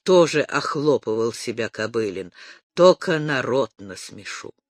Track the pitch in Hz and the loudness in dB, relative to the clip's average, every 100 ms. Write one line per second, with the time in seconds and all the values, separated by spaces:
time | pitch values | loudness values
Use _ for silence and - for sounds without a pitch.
0 | - 185 156 151 135 139 - 151 151 127 | 4 6 6 2 -2 -4 -4 -2 0 0
1 | - 110 113 107 - 110 110 - 110 117 | 0 -2 -2 -4 -8 -6 -6 -6 -6 -4
2 | 107 92 90 - - - _ - 180 - | -4 -6 -10 -16 -20 -20 _ 6 6 6
3 | - 160 151 139 123 131 117 - 101 90 | 2 -4 -2 -4 -2 -2 -2 -6 -18 -16
4 | - - 98 - - - | -18 -18 -14 -14 -14 -20